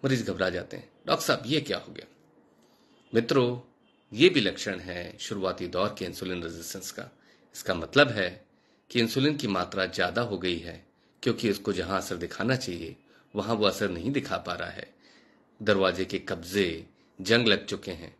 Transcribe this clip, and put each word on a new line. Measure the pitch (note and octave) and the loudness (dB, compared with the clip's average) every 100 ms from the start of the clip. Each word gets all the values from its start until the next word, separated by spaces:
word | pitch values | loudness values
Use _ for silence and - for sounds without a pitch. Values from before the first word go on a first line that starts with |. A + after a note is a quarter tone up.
मरीज | C#3 C3 G2+ | 2 2 0
घबरा | F2+ F#2 | 0 0
जाते | F2+ - - | 0 -6 -12
हैं, | - _ - | -16 _ 0
"डॉक्टर | - | 0
साहब | - C#3 G#2+ | 2 0 2
ये | D3+ | -2
क्या | C#3 F2+ | 0 -6
हो | - | -6
गया?" | - - _ _ _ _ _ _ _ _ _ _ | -16 -16 _ _ _ _ _ _ _ _ _ _
मित्रों, | A2+ A#2 C3 B2 B2 - _ _ _ _ | 0 4 4 4 0 -10 _ _ _ _
ये | G#2+ E3+ | 4 6
भी | D3 | 6
लक्षण | G2 F2 - F#2 | 2 0 -4 -6
है | F2 F2 F2 - | -6 -8 -10 -12
शुरुआती | - G2+ F#2 F2+ F2 | -8 -2 -2 -2 -4
दौर | F2+ G2+ - | 0 0 -2
के | |
इंसुलिन | F2+ F2 F#2 F2+ | -8 -6 -6 -4
रेजिस्टेंस | E2 E2 E2+ G2 - | -6 -8 -10 -10 -10
का। | - - _ _ _ _ | -12 -14 _ _ _ _
इसका | - - | -14 -4
मतलब | F2 D#2+ C3+ C#3+ | -4 2 6 6
है | G#2+ F#2 F2+ _ _ _ _ _ | 4 -2 -4 _ _ _ _ _
कि | A#2+ | 0
इंसुलिन | A2+ C3+ C#3 D3 | 2 2 2 2
की | A2+ | 0
मात्रा | F#2+ F2+ G2 F#2 | 0 -2 0 -2
ज्यादा | F#2 F2+ F2+ | 0 0 0
हो | A#2+ G2 | -2 -2
गई | F2+ E2+ | 0 -2
है, | F2 E2+ - _ _ _ | -4 -14 -20 _ _ _
क्योंकि | - A2+ A2+ | -2 0 2
उसको | G2 - | 0 0
जहां | F#2 E2+ F#2+ | -2 0 -2
असर | F2 F2+ | -2 -6
दिखाना | E2+ - A2 C3 | -6 -4 0 0
चाहिए | A2 E2+ E2 - _ _ _ G#2 | -2 -8 -10 -14 _ _ _ -6
वहां | G2+ A2+ | -2 4
वो | G#2 | 4
असर | - G#2 | 2 -2
नहीं | F2 F#2 | -2 -2
दिखा | C#3 - F2+ | -2 -2 -6
पा | - | -4
रहा | F2 E2+ | -6 -6
है। | - - _ - - _ _ _ _ | -8 -14 _ -20 -20 _ _ _ _
दरवाजे | G#2+ G2+ F#2+ F2 | 2 6 6 2
के | F#2 G2 | -2 -4
कब्जे | - F2 E2+ G2 F#2 E2 - _ _ _ | -4 -8 -2 0 2 0 -10 _ _ _
जंग | F#2+ A#2 A2+ | 4 4 6
लग | G2 - | 4 2
चुके | G2+ - | -8 -6
हैं | F2 - - | -10 -12 -18